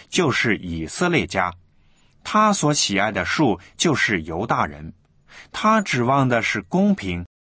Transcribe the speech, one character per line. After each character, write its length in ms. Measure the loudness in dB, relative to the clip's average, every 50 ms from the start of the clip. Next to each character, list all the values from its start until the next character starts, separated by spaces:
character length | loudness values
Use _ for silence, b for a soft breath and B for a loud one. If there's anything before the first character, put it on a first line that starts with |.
| B B
就 220 | B 0 2 2
是 260 | 2 0 0 0 0 -2
以 300 | -4 -6 -6 -6 -6 -6
色 200 | -4 -2 -2 0
列 200 | 0 0 0 -2
家， 260 | -2 -2 -2 -2 -4 -10 _ _ _ _ _ _ _ _ _ _ _ _ -8
他 280 | -2 0 2 4 2
所 220 | 2 2 0 0 0
喜 260 | 0 0 0 0 0
爱 120 | 0 0
的 120 | 0 -2 -2
树 360 | -2 0 2 2 2 2 0 B B B B
就 160 | 0 0 2
是 300 | 2 0 0 0 -2 -2
犹 240 | -4 -6 -4 -2 -2
大 180 | 0 -2 -2
人。 280 | -4 -6 -10 -16 -16 -18 _ _ _ _ _ _ B B B B B
他 300 | B -2 2 2 2 2
指 220 | 2 0 0 0 2
望 240 | 2 2 2 2 2
的 140 | 2 2
是 220 | 0 0 -4 -4 -4
公 320 | -2 0 2 2 2 2
平， 320 | 0 -2 -4 -6 -6 -8 -12 _ _